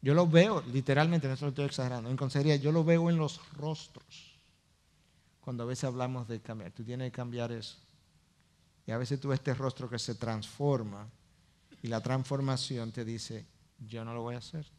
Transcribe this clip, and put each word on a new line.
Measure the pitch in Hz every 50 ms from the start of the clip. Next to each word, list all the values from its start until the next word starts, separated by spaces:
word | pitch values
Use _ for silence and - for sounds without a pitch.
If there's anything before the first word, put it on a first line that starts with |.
Yo | - 131 143
lo | 165 180
veo, | 170 156 170 180 214 220 165 123 120
literalmente, | 120 135 127 - 139 139 151 165 170 170 139 135
no | 131
se | 127 147
lo | 147
estoy | 131 135 143
exagerando, | 139 - - 131 123 123 123 110 117
en | 127
consejería, | 135 143 131 127 143 143 156 151
yo | 143 131 147
lo | 156 170 160
veo | 156 170 165 165 170
en | 170 165
los | 156 143 - - - -
rostros. | - 151 143 151 160 151 - - - - - _ - - - - - _ _ _ _ _ _ _ _ _ _ _ _ _ _ _ _ _ _ _ _ _
Cuando | _ - 123 120
a | 117
veces | 120 127 120 -
hablamos | 135 123 123 127 127 131 127 120 107
de | 117 110
cambiar, | - - 117 110 104 85
tú | - - 120
tienes | 110 123 127 131 127
que | -
cambiar | - 123 123 120 120 120 117
eso. | 117 117 107 - - - _ _ _ _ _ _ _ _ _ _ _ _ _ _ _ _ _ _ _ _ _
Y | -
a | 110 117
veces | 123 117 143 135
tú | 131 143
ves | 135 131
este | - - 127
rostro | 117 131 131 120 - 127 120
que | 123 117
se | - - 117
transforma | 101 - 113 113 110 107 - - - 143 143 139 127 113 104 98 101 104 107 - _ _ _ _ _ _ _ _ _ _ _ - -
y | - 117
la | 117 113
transformación | 110 123 127 135 127 - 143 139 139 135 131 127 - - 135 120 113 113
te | 110 123 120
dice, | 110 117 113 - - 117 110 110 - _ _ _ _ _ _
Yo | 127 107 113 117 113
no | 113 117
lo | 117
voy | 113 117 120
a | 123
hacer. | 117 - - 160 147 - -